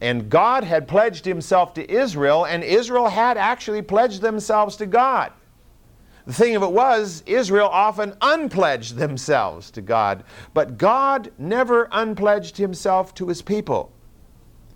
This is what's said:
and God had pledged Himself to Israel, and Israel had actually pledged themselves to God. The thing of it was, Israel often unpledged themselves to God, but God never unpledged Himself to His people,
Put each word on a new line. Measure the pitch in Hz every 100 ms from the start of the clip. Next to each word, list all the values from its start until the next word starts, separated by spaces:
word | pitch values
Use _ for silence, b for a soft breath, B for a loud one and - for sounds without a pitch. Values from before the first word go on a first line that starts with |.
and | 120 120 107
God | 160 214 262 190
had | 160 143
pledged | 185 226 170
Himself | 185 170 - 185 175 170
to | -
Israel, | 214 269 151 143 156 165
and | 170
Israel | 160 202 233 247 233
had | 190 240 226
actually | 202 247 - 214
pledged | 208 202 247 196
themselves | 220 214 208 214 208 202
to | 208
God. | 226 262 240 113 - _ _ _ _ _ b b b -
The |
thing | 127 233 214
of |
it | 190
was, | 190 262 226 202 160 -
Israel | 233 202 196 202
often | 175 214 196 208 196
unpledged | 262 320 294 185 170 127 113 117
themselves | 151 135 - 139 98 82 -
to | -
God, | 95 113 104 98 B B B
but | 156 143 117
God | 185 254 277 277 - -
never | 143 240 247 240 233
unpledged | 202 220 208 208 208 165 -
Himself | 196 175 202 190 185 -
to | 180
His | 170
people, | - 208 208 110 - - - - - - - - -